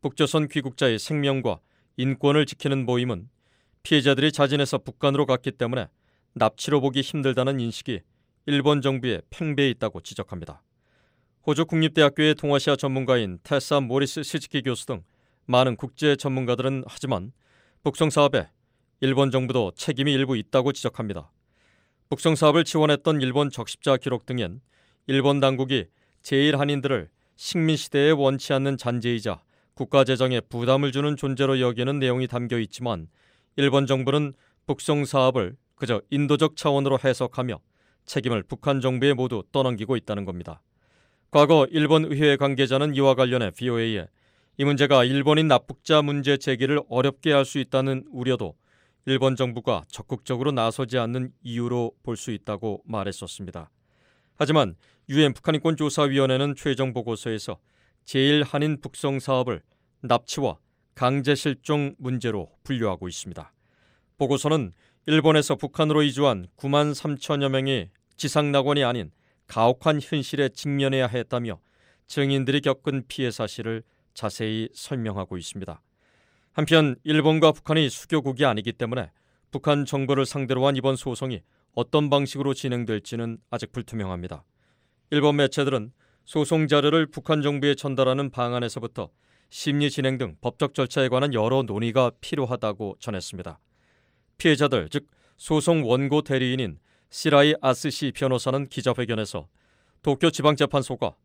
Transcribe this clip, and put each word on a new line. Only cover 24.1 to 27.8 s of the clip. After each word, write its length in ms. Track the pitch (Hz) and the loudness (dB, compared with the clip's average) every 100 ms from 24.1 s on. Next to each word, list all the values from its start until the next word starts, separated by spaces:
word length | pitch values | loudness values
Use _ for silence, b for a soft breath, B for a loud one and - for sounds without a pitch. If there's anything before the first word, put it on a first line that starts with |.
| 123 - | -6 -6
등엔 340 | 127 95 107 _ _ _ _ - | -6 -6 -8 _ _ _ _ -2
일본 340 | 135 135 143 | 2 4 4
당국이 460 | 135 131 131 131 90 _ _ _ | 2 2 0 -2 -4 _ _ _
제일 360 | - 139 143 143 | -2 2 4 2
한인들을 500 | 143 143 135 127 80 _ _ _ | 0 -2 -2 -4 -6 _ _ _
식민시대에 720 | - 180 160 156 | -6 -2 0 0